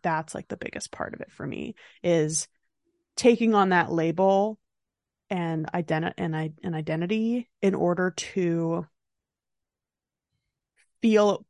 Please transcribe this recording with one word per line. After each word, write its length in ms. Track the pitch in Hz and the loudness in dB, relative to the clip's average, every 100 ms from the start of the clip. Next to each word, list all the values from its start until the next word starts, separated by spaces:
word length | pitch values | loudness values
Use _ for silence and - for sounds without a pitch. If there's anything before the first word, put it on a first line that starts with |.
that's, 340 | 175 160 156 - | -4 -4 -6 -12
like, 140 | - | -12
the 80 | - | -12
biggest 340 | - - - | -10 -12 -12
part 220 | - - | -10 -10
of 80 | - | -10
it 100 | - | -16
for 160 | - 143 | -12 -10
me 280 | - - - - _ | -8 -10 -12 -20 _
is 460 | 180 165 151 160 - _ _ _ _ _ _ - | 0 2 2 -2 -8 _ _ _ _ _ _ 2
taking 380 | 254 233 226 | 4 4 4
on 160 | 208 190 | 4 4
that 220 | 180 - | 4 2
label 640 | 165 165 165 190 196 208 220 _ _ _ _ _ _ _ | 0 0 2 4 4 2 -4 _ _ _ _ _ _ _
and 400 | 185 170 160 156 | -6 -4 -4 -4
identi-, 400 | 180 160 160 165 - | -4 -2 -2 -2 -4
and 180 | 170 160 | -4 -4
I-, 180 | 156 156 | -6 -8
an 100 | 185 | -6
identity 760 | 160 156 160 175 220 226 247 240 _ | -6 -4 -2 -2 -2 0 -2 -6 _
in 140 | 196 190 | 0 2
order 360 | 175 175 185 | 0 2 0
to 760 | 180 - - 175 170 165 170 165 _ _ _ _ _ _ _ _ _ _ _ _ _ _ _ _ _ _ _ _ _ | -2 -6 -2 0 0 0 -2 -6 _ _ _ _ _ _ _ _ _ _ _ _ _ _ _ _ _ _ _ _ _
feel 440 | 233 214 208 190 - | 4 6 4 2 -4